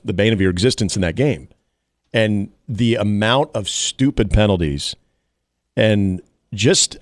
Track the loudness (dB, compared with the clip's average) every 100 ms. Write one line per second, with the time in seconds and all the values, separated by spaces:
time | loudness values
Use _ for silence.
0 | -6 0 2 2 0 2 0 0 -4 -2
1 | -2 0 -2 -2 -8 _ _ _ _ _
2 | _ -2 0 0 -4 _ -10 -2 0 0
3 | 0 0 2 2 0 -4 -6 -6 -6 -2
4 | 0 0 0 2 4 2 0 -4 -8 -12
5 | _ _ _ _ _ _ _ 0 2 2
6 | 0 -4 -10 _ -12 -2 2 2 0 -4